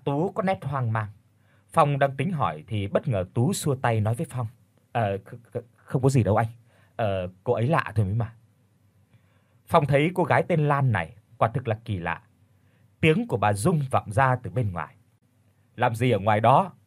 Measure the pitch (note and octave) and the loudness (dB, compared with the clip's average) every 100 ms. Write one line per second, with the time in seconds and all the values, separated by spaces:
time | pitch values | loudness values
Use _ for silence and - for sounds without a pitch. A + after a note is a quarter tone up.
0 | - C#3+ F#3+ - F#3+ F#3+ D3 C#3 A#2+ A2 | -2 -2 -2 -2 -2 -2 -4 -4 -2 -2
1 | G#2 - _ _ _ _ _ - D3 C#3 | -4 -12 _ _ _ _ _ 2 2 2
2 | C#3 C3 D#3 E3 F#2 D#2 D2+ G#2+ G2 G#3+ | 0 0 -4 -2 -2 -4 -6 -6 -2 -2
3 | - G2+ F2+ - A#2+ G3+ D#3 C3 B2+ A2 | 0 -2 -2 -2 -2 0 -2 -2 0 0
4 | G#2 A#2 - B2+ A#2 - _ _ _ B2 | 0 -2 -6 -8 -10 -12 _ _ _ -4
5 | G#2 G2 - A#2+ - - - _ - C#3 | -2 -4 -10 -20 -14 -14 -14 _ -6 0
6 | C3+ C3+ F#2+ G#2+ A#2 - _ _ _ - | 2 4 4 2 0 -6 _ _ _ -6
7 | G#2+ F#2+ F2+ - - G#2+ A#2+ D#3+ - - | -4 -2 -6 -6 -4 -2 0 0 -2 -2
8 | F#2+ A2+ A2 - _ _ _ _ _ _ | -2 -2 -4 -10 _ _ _ _ _ _
9 | _ _ _ _ _ _ - E3+ C#3 C#3+ | _ _ _ _ _ _ 0 2 4 4
10 | D#3 F3+ D#3 B2+ E3+ E3 D3 C#3 C3+ G2+ | 2 0 2 2 2 0 2 2 2 0
11 | D#2+ - _ - A#2 B2+ - G#2+ - F#2+ | -4 -12 _ -2 -2 0 -4 -6 -6 -6
12 | E2+ E2 _ _ _ _ _ _ _ _ | -4 -6 _ _ _ _ _ _ _ _
13 | D#3+ D#3+ A#3 A#2 G#2+ G#2 D3+ D#3+ C#3 G#2 | 2 2 0 0 0 2 0 0 0 -2
14 | - G#2 C3+ B2+ G#2 F2 G#2+ F2 D2 _ | 0 2 2 0 -4 -4 -4 -6 -10 _
15 | _ _ _ _ _ _ _ - A#2+ A2+ | _ _ _ _ _ _ _ -2 -2 2
16 | B2+ G#2 G2+ G#2+ A2+ C#3+ F#3 - | 0 2 2 4 6 4 2 -6